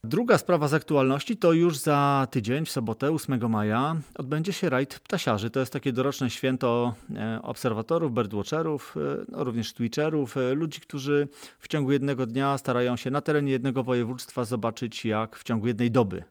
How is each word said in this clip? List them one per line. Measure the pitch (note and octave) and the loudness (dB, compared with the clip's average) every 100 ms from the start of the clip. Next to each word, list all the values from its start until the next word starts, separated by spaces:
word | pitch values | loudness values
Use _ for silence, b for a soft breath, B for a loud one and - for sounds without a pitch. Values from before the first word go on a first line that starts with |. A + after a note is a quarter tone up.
Druga | A2+ D3+ A#3+ A#3+ | 0 0 4 4
sprawa | - F3 D3 | 6 2 4
z | |
aktualności | D3+ - D3 C3 C#3 - A#2+ | 2 2 4 4 2 -2 2
to | - | 4
już | E3 F3 D3 | 6 4 2
za | D#3 C#3+ C#3+ C#3 C3 | 2 4 4 2 2
tydzień, | C3 G#2+ C3+ D#3+ | 0 0 -2 -2
w | |
sobotę, | - A#2 A2 C#3 | -4 -4 -2 0
ósmego | D#3+ - C3 A#2 | 0 0 -2 0
maja, | A2 G#2+ A2 C#3+ E3 C#3+ | 0 2 2 0 -2 -6
odbędzie | - C3 D3+ E3 | -10 -4 -2 -2
się | - F3 | -2 0
rajd | C3 C#3 - | 2 0 -6
ptasiarzy. | - F#3 - G#2+ A2+ | -6 -4 0 0 0
To | C3+ | -2
jest | B2+ | -2
takie | C#3+ C#3 | -2 -2
doroczne | B2 C3 C3+ B2+ | 0 0 0 -4
święto, | - C3 C3 B2+ A#2+ A#2+ A#2 B G#2 | -2 -2 0 2 2 0 -4 B -6
e, | G#2+ A2 | -6 -6
obserwatorów, | - A#2+ B2+ G#2+ A2+ E3 D#3+ | -8 -4 -2 -2 0 0 0
birdwatcherów, | A#2+ G#2+ G#2 G2 D#3 D#3+ D3 - D#3 | 0 -2 -2 -4 -2 -2 -4 -6 -6
e, | C#3+ C#3+ - | -4 -4 -6
no, | - | -6
również | C3 A#2 A2 | -4 -2 -6
twitcherów, | - A#2 C3 D3+ D#3 B2+ C3+ | -4 -4 0 0 0 -2 -2
e, | B2+ | 0
ludzi, | C#3 D#3+ - | 0 -2 -6
którzy | - D3 C3+ D3 C#3+ B B B | -12 -8 0 0 0 B B B
w | - | -4
ciągu | D#3 C3+ | -2 2
jednego | C#3 C#3 C3 B2+ | 2 2 0 -2
dnia | A#2+ C#3 C#3 | 0 0 0
starają | - B2 B2 B2 | 0 0 2 0
się | C3 | -2
na | C#3+ | -2
terenie | C#3+ D3+ C#3+ | 0 0 2
jednego | C3 C3 B2+ | 0 0 -2
województwa | B2 B2 A#2 B2 - - | 0 0 0 -4 -8 -6
zobaczyć, | A2+ A#2+ A2+ - A#2+ - | -2 0 -2 -4 -8 -4
jak | A2+ G#2+ A2 - | 0 0 -2 -8
w | |
ciągu | - A2+ A2 | -4 0 0
jednej | A2 A#2+ | 2 2
doby | B2 G#2+ F#2 - | 4 2 -2 -10